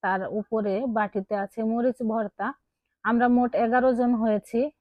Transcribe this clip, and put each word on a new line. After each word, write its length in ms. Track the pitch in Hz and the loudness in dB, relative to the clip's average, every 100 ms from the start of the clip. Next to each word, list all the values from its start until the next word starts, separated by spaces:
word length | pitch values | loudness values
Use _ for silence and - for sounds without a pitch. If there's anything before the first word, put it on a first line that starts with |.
তার 180 | 190 190 190 | -2 -2 -2
উপরে 440 | 208 208 220 208 196 254 | -6 -4 -4 -2 -2 -2
বাটিতে 480 | 226 208 208 190 208 | -2 -2 -4 -6 -6
আছে 240 | 202 - | -6 -4
মরিচ 340 | 220 233 247 240 | -4 0 -2 -2
ভর্তা। 440 | 226 220 208 _ 202 285 _ _ _ _ | -4 -4 -4 _ -8 -8 _ _ _ _
আমরা 220 | 208 233 247 | 0 2 4
মোট 220 | 247 247 | 4 2
এগারো 360 | - 226 240 254 | 2 2 4 2
জন 180 | 240 247 | 2 2
হয়েছি 460 | 240 226 214 - 233 285 _ | 2 2 0 -2 -2 -2 _